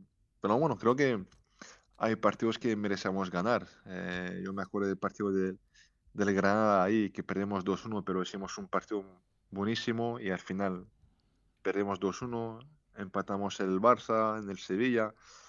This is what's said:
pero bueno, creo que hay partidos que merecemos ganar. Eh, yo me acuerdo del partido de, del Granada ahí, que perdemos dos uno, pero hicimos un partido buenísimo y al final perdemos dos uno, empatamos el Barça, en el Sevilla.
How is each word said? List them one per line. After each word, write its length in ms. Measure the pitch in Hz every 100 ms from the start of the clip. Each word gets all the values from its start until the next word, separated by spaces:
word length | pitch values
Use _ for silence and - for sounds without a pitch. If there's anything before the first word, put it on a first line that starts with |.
| 95 _ _ _
pero 180 | 98 117
bueno, 180 | 156 113
creo 200 | 113 131
que 280 | 139 110 92 - _ _ - - _ -
hay 200 | 113 110
partidos 420 | 107 - 113 110
que 180 | 123 104
merecemos 540 | 104 98 101 95 92
ganar. 360 | 87 104 113 90 - -
Eh, 560 | 90 92 90 90 92
yo 80 | 95
me 100 | 98
acuerdo 260 | 95 104 98
del 100 | 95
partido 340 | 98 - 101
de, 240 | 95 95 92 _ _ _ _ _
del 200 | - 101
Granada 480 | 95 98 107 110 101
ahí, 280 | 92 110 101
que 120 | -
perdemos 420 | 87 95 101 101
dos 200 | 92 92 -
uno, 180 | 107
pero 180 | 92 92
hicimos 360 | 90 101 95 -
un 100 | 95
partido 360 | 95 - 104 98 90 _ _ _
buenísimo 680 | 95 101 113 - 113 117 117
y 100 | 101
al 100 | 90
final 460 | - 95 98 90 - _ _ _ _ _ _ _
perdemos 360 | 95 98 101 95
dos 240 | 95 -
uno, 380 | 123 117 113 113 143 _ _ -
empatamos 640 | 95 98 95 98 101 -
el 220 | 95 95
Barça, 600 | 117 117 - 110 110 107
en 80 | 101
el 100 | 95
Sevilla. 540 | - 95 127 117 107 - - -